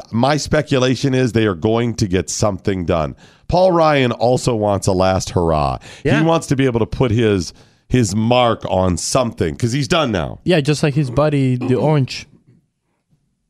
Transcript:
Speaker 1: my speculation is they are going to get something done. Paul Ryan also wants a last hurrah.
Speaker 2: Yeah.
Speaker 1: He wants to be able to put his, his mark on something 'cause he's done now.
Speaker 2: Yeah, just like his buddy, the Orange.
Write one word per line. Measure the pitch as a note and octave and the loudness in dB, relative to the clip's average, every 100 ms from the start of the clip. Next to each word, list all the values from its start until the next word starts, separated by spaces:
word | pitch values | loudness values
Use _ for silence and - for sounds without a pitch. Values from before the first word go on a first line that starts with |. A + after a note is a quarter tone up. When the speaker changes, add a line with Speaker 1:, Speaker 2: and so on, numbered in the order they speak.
| - | -6
Speaker 1:
my | A2 C3 D3+ | -2 0 0
speculation | - D3+ D3 C3+ B2+ B2+ C#3 | 0 -2 0 0 0 0 -2
is | C3 C3 | 0 0
they | A2+ A2 | 0 0
are | |
going | E2+ G#2+ A2+ A#2+ A2 | 0 0 0 -2 -2
to | G#2 | -2
get | F#2 E2+ | -2 -2
something | - A2 F#2 - F#2+ E2 | -2 -2 -2 -4 -4 -2
done. | E2+ D2 A#1+ - _ _ | -2 -2 -8 -20 _ _
Paul | E3 F#3 | 0 2
Ryan | E3+ D#3 C#3+ B2+ | 4 2 2 2
also | A#2 A#2 B2+ - A2+ | 0 0 0 0 0
wants | G#2 G2 G2 | 0 0 0
a | |
last | F#2 F#2 F#2 - | 2 2 2 0
hurrah. | - E2 D#2 C#2 A#1+ - - | 0 0 2 0 -4 -10 -8
Speaker 2:
Yeah. | - - | 0 2
Speaker 1:
He | D#3+ | 2
wants | E3 - | 0 0
to | C3 | 0
be | C3+ | 0
able | A#2 | 0
to | G#2+ | -2
put | - C3 | 0 0
his, | G#2+ A2+ G2+ D#2+ - - _ _ | 2 2 2 -2 -10 -20 _ _
his | B2+ A2 G2+ | 0 0 0
mark | A2 B2 A#2+ A2+ - | 2 4 2 0 -2
on | F#2+ F#2 E2+ | 0 0 0
something | - C#3 A#2+ - F2 C#2 | -2 -2 -2 -2 -4 -2
'cause | A#2+ | -4
he's | C3 B2 | -2 0
done | F3 C#3 | 0 0
now. | G2+ C#2 G#1+ - | -2 -4 -6 0
Speaker 2:
Yeah, | F3 | 0
just | C#3+ D3 | 2 0
like | D#3 C3+ | 0 -2
his | C3+ | -2
buddy, | A#2+ D3+ C#3+ C3 B2 | 0 0 0 0 -2
the | A#2+ B2 | 0 0
Orange. | C3 D#3 B2+ - - _ _ _ _ _ _ _ _ _ _ _ _ | 2 0 0 -6 -16 _ _ _ _ _ _ _ _ _ _ _ _